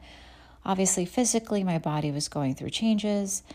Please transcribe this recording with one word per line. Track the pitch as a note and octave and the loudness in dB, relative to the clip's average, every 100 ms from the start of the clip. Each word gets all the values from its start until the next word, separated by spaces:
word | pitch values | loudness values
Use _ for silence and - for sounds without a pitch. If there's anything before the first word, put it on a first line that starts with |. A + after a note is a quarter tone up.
| - - - - - - - | -16 -20 -20 -20 -20 -8 -2
obviously | F#3+ F#3+ - F3 | 2 2 2 0
physically | - A#3+ A3+ A3 G#3 | 0 2 0 0 0
my | F#3+ E3 | 0 0
body | D#3+ D3+ D3 | 0 0 0
was | C#3+ - | -2 -2
going | D#3 C3+ | -2 -2
through | C3+ C#3+ | -2 -4
changes, | - A3+ G#3+ G#3 G3+ G3 - - | 0 2 2 2 0 -2 -6 -10